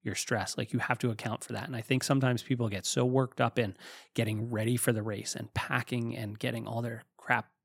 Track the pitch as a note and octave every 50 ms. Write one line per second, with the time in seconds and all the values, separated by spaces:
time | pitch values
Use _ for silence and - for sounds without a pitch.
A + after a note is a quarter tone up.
0 | _ A2 G2 - - - B2 G#2+ F#2 - - - G#2+ - - A#2+ - - B2+ -
1 | - B2 A2 G#2+ - A#2 A2 - - - A2+ G#2 A#2 - C3+ A2+ A2 - C3 C3
2 | - - C#3+ C3+ C3 B2+ B2 A2+ - - C3 A#2+ A#2+ A2 G2+ F#2+ - - - C3
3 | B2 B2+ B2+ C3+ C3 B2 - - A#2+ A#2 - B2 A#2 G2+ - - - - - -
4 | - _ _ - A2+ A2 G#2+ G#2+ A2+ A#2+ A#2+ G#2+ G#2+ A#2 B2 A#2 - - A#2 A2
5 | G#2 A2 G#2 - G#2+ - - - A2+ G#2+ _ - - - C3+ B2 A#2 - B2+ B2
6 | A#2 A#2 A#2 - A2+ G2+ G#2 A2 - B2+ A#2 A#2 G#2+ G#2 A#2 A#2 A#2+ A#2+ A2+ A2
7 | - _ _ - - - B2+ A#2 - _ _ _ _